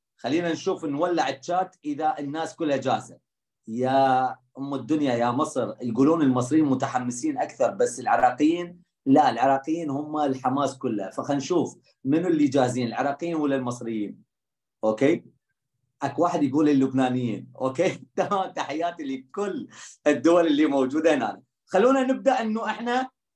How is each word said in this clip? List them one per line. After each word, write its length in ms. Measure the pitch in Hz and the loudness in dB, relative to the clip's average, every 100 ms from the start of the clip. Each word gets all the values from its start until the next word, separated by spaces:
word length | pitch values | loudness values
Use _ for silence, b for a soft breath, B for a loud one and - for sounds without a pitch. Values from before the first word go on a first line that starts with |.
| _ _ | _ _
خلينا 320 | 120 156 170 | -4 -2 -2
نشوف 340 | 156 190 180 156 | -4 -4 -4 -4
نولع 440 | 143 175 170 139 | -2 0 0 -2
الشات 460 | 139 - 175 185 _ 147 | -4 -4 -4 -4 _ -10
إذا 300 | 143 156 147 | -4 -4 -4
الناس 360 | 143 156 160 - | -6 -6 -8 -4
كلها 220 | 160 135 | -2 0
جاهزة. 420 | 127 120 - - _ _ _ _ - | 0 -2 -4 -20 _ _ _ _ -10
يا 640 | 113 127 135 127 131 127 113 _ - | -4 0 4 4 2 0 -4 _ -12
أم 160 | 139 | -6
الدنيا 400 | 139 214 156 143 | -6 -2 0 0
يا 180 | 117 120 | 0 0
مصر، 440 | 123 156 139 110 - | 0 -2 -2 -4 -6
يقولون 400 | 123 110 143 165 | -4 2 4 4
المصريين 440 | 139 127 123 160 151 | 4 2 2 2 2
متحمسين 720 | 131 117 131 123 - 156 135 | 2 0 -2 -4 -4 -4 -2
أكثر، 340 | 156 - 120 | -4 0 0
بس 280 | 98 - - | 2 -2 -2
العراقيين، 800 | 104 120 127 127 151 175 175 - _ _ 135 | 0 2 4 4 2 2 -4 -12 _ _ 4
لا، 240 | 139 139 | 4 4
العراقيين 600 | 117 135 135 156 165 160 | 4 2 2 0 -4 -4
هم 280 | 139 151 151 | -6 -6 -2
الحماس 600 | 147 127 131 135 135 - | -2 -2 -2 0 -2 -2
كله. 320 | 127 107 95 | -4 -4 -6
فخلينا 260 | - 135 143 | -8 -4 -4
نشوف 400 | 131 175 131 - b b | 0 0 -2 -6 b b
منو 240 | 131 156 180 | -2 0 2
اللي 200 | 160 147 | 2 2
جاهزين، 400 | 139 123 120 117 | 2 0 0 -4
العراقيين 480 | 110 139 143 170 165 | -2 -4 -4 -4 -2
ولا 200 | 147 139 | 0 -2
المصريين؟ 680 | 123 120 117 110 101 - _ _ _ _ _ _ | -2 -6 -6 -6 -6 -10 _ _ _ _ _ _
أوكي. 400 | 110 110 135 170 - _ _ _ _ _ _ _ | -2 2 2 2 -4 _ _ _ _ _ _ _
أكو 220 | 139 - | -6 0
واحد 200 | 175 175 | 0 2
يقول 260 | 143 139 151 | 0 2 4
اللبنانيين. 800 | 139 131 131 131 127 123 101 - - | 4 2 2 0 0 -2 -4 -10 -6
أوكي. 460 | 131 131 180 135 - | -4 0 -2 -2 -6
<laughs> 80 | - | -4
تمام، 360 | 180 196 185 | -2 -2 -4
تحياتي 520 | - 135 151 170 170 | -6 -6 -4 -4 -6
لكل 640 | 139 135 - - 202 160 - B B B - | -8 -10 -10 -8 -6 -6 -10 B B B 0
الدول 400 | 139 147 175 165 | 2 4 4 4
اللي 180 | 143 151 | 4 2
موجودة 480 | 139 127 151 160 143 | 2 0 2 2 2
هنا. 260 | 110 98 _ _ _ | 0 -6 _ _ _
خلونا 380 | 190 240 269 | 2 4 4
نبدأ 380 | 254 262 196 254 | 0 0 0 0
إنه 240 | 226 220 214 | 0 -4 -4
إحنا 440 | 214 240 247 262 _ _ | -6 -4 -2 -4 _ _